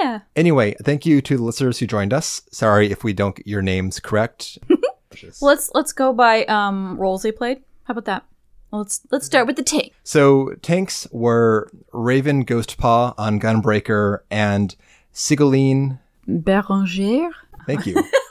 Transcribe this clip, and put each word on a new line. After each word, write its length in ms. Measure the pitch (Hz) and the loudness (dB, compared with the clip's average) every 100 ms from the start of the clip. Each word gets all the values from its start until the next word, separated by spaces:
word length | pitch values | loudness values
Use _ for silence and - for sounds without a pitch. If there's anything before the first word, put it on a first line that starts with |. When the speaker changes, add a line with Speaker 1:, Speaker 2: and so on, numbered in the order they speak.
Speaker 1:
Yeah. 200 | 294 220 - | -2 -4 -6
Speaker 2:
Anyway, 400 | - 170 139 104 - | 0 2 4 2 -2
thank 220 | - 143 165 | -2 -2 2
you 140 | 147 | 2
to 160 | - 135 | 2 -2
the 60 | |
listeners 340 | 117 - 131 117 | -2 -2 -2 -2
who 80 | 120 | -4
joined 260 | 107 101 | -2 -2
us. 300 | 139 - - - | -2 -4 -10 -12
Sorry 400 | - 110 104 104 | -2 2 4 4
if 140 | 101 | 0
we 80 | 113 | -4
don't 240 | 98 101 - | -2 -2 -4
get 100 | - | -8
your 160 | 104 | -4
names 380 | 95 95 92 - | -2 -2 -4 -8
correct. 580 | - 107 117 - - - - | -4 -2 -2 -6 -18 -6 0
<laughs> 280 | 339 571 - _ | 0 0 -8 _
Delicious. 300 | - - - | -20 -20 0
Speaker 1:
Let's, 280 | 285 294 - | 2 2 0
let's 180 | - - | -4 -4
go 200 | - 262 | -2 0
by, 320 | 240 240 220 - | 4 4 4 2
um, 500 | 214 202 196 190 185 | 0 -2 -4 -6 -4
roles 240 | 190 190 | -4 -2
they 100 | 220 | -4
played. 300 | 220 240 262 _ _ | -4 -6 -8 _ _
How 80 | - | -12
about 120 | 233 220 | -8 -6
that? 180 | 190 - _ _ - - | -8 -10 _ _ -20 -10
Let's, 300 | 208 208 - - | -8 -8 -10 -4
let's 160 | 285 - | -4 0
start 200 | 262 240 | 0 0
with 100 | - | -2
the 60 | |
tank. 320 | 262 302 - _ | -2 -4 -4 _
Speaker 2:
So 500 | - 156 139 139 135 - | -2 4 6 6 2 -6
tanks 440 | - 175 190 - - | -2 -2 -2 -8 -10
were 600 | 117 117 117 113 107 104 - _ | -2 2 4 4 2 -2 -16 _
Raven 520 | 117 117 135 139 143 | -4 0 0 2 0
Ghostpaw 680 | 120 117 113 - 123 117 120 113 | 0 -2 -4 -2 2 2 2 -2
on 240 | 107 104 | -2 0
Gunbreaker 800 | 110 110 107 104 - 104 101 101 - | 0 2 2 0 0 0 0 -2 -4
and 460 | 104 104 101 98 - _ _ _ | -2 0 0 -2 -6 _ _ _
Sigoline. 840 | - - 151 143 135 135 135 135 131 _ _ - | -8 -2 2 2 4 2 2 -2 -6 _ _ -6
Speaker 1:
Bérengère? 1000 | 170 160 196 196 196 190 185 196 254 339 - - - - | -4 0 0 0 -2 -2 -2 -2 -2 -4 -10 -20 -14 -6
Speaker 2:
Thank 200 | 147 - | -6 -2
you. 100 | 311 - | -2 0
Speaker 1:
<laughs> 40 | 539 523 | -2 0